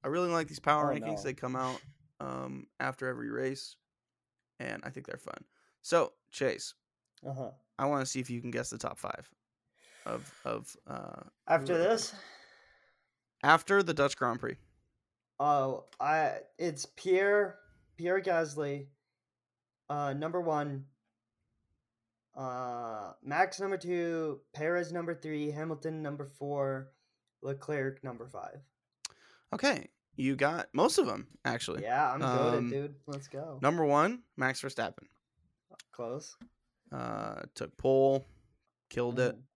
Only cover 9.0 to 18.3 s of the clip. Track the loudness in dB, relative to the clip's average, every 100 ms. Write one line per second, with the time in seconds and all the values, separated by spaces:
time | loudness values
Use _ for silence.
9 | -8 -10 -12 _ _ _ _ _ _ -14
10 | -8 -8 -10 -12 -6 -6 -8 -18 -12 -10
11 | -10 -14 -18 _ 0 0 2 2 4 2
12 | 0 -10 -20 -20 -20 -20 _ _ _ _
13 | _ _ _ _ 6 6 6 4 4 2
14 | 2 2 -2 -2 -6 -8 _ _ _ _
15 | _ _ _ -2 2 4 2 -2 -8 -2
16 | 2 4 2 0 -10 -4 -4 -4 -10 -6
17 | 4 6 6 6 4 -2 _ _ _ -6
18 | 0 2 2